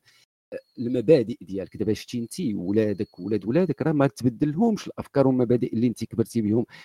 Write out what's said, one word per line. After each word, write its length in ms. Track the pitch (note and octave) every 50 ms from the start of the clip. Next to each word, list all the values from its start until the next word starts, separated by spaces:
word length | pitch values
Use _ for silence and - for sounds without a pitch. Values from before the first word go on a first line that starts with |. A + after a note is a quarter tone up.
| - _ _ _ _ _ _ _ _ _ -
آه، 40 | - - _ _ -
المبادئ 580 | A#2+ A#2+ B2+ B2+ A2+ G2+ E3 C#3+ A2+ G2 A#2+ -
ديالك. 360 | G2 E2+ F#2+ G2 F2+ - - F#2
دابا 160 | G#2 G2+ G#2
شتي 260 | - - - - A#2+
انت 140 | A#2 - - - F#3 A#2+ G2+
ولادك، 640 | F#2+ F2 F#2 G2+ A2 A2 G#2+ G2+ F2 G#2 - _ -
ولاد 260 | F2+ G2+ A2 G2+ F#2
ولادك، 360 | G#2 B2 E3+ F#3+ D#3+ C#3 -
راه 100 | - D#3+
ما 160 | D#3+ C#3+ C3+ C3+
تبدلهمش 800 | - - A2 B2+ A#2+ G#2+ D#3 D3+ C#3+ E3 A#3 A#3 G#3+ E3+ - -
الافكار 400 | - - - - - C#3 C3+ C3+
والمبادئ 460 | C3 B2+ B2 A2 A#2+ A#2+ A#2+ - -
اللي 140 | A2+ A#2+ B2
انت 160 | G#2 - A2+
كبرتي 380 | - - - A2 - - A#2
بهم 240 | G#2+ G2+ G#2+ A2+ A2 - - - -